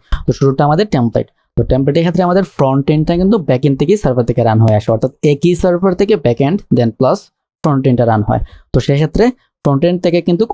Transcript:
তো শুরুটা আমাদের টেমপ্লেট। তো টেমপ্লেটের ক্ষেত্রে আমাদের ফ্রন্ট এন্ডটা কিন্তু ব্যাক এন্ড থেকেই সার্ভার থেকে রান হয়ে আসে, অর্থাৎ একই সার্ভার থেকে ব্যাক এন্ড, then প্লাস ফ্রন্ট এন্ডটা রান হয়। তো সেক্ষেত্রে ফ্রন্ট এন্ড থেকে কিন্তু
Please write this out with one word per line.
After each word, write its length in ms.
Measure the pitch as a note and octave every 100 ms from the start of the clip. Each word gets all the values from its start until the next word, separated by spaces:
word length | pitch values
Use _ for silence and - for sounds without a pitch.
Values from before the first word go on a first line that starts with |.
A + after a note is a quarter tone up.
| - - -
তো 60 |
শুরুটা 320 | C3 C3+ C3+ D3
আমাদের 200 | D#3 G#3
টেমপ্লেট। 400 | - A#2 A#2 - _ _ -
তো 60 |
টেমপ্লেটের 400 | A#2 C3 C#3 D3
ক্ষেত্রে 200 | E3+ E3+
আমাদের 200 | F3+ F3+
ফ্রন্ট 460 | F#3 - C3+ C3+ C3+
এন্ডটা 260 | D3+ D#3 E3+
কিন্তু 220 | F#3 -
ব্যাক 280 | C#3+ B2+ D3
এন্ড 140 | C3+
থেকেই 180 | D3 G3+
সার্ভার 280 | C#3+ B2 A#2
থেকে 180 | A#2+
রান 160 | A2+ A2
হয়ে 160 | A2+ G#2+
আসে, 160 | -
অর্থাৎ 200 | A2+ B2+ -
একই 320 | D#3 D3 F3 F3
সার্ভার 400 | F#3 F3 F#3+ F3+
থেকে 200 | G3+ G#3
ব্যাক 260 | B2 A#2
এন্ড, 200 | C#3 F#3+ - B2
then 160 | A#2
প্লাস 280 | - B2+ F3+ - _ _ _
ফ্রন্ট 240 | E3 C#3 C3+
এন্ডটা 180 | B2 A#2
রান 180 | A2
হয়। 180 | G#2 A#2 - - _
তো 60 | C3+
সেক্ষেত্রে 520 | - C#3+ D#3 F3 A#3 - _ _
ফ্রন্ট 220 | D3+ C#3 E3+
এন্ড 180 | F3+
থেকে 180 | F3+ E3+
কিন্তু 240 | E3+ F3 A3+